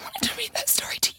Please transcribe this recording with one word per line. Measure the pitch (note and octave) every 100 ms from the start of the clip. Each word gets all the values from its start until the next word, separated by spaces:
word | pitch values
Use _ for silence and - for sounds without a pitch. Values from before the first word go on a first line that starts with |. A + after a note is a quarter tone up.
wanted | - - -
to | -
read | A4+
that | - -
story | - - -
to | -